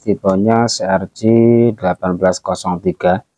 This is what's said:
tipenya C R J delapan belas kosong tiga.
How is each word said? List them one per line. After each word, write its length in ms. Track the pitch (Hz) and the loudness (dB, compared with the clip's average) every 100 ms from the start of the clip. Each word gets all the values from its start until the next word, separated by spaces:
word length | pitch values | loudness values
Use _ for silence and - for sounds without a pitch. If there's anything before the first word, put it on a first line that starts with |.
| 107 | -4
tipenya 640 | 95 98 95 107 113 117 | -2 0 0 2 2 0
C 160 | - 92 | -2 -2
R 240 | 95 95 | -2 -4
J 120 | - 110 117 117 117 117 | -4 2 4 4 4 2
delapan 480 | 110 92 87 92 90 | 0 -4 -4 -4 -2
belas 160 | 92 90 | 0 -2
kosong 400 | - 92 92 87 | -4 -6 -4 -4
tiga. 480 | 92 85 90 95 - | -4 -2 0 -2 -4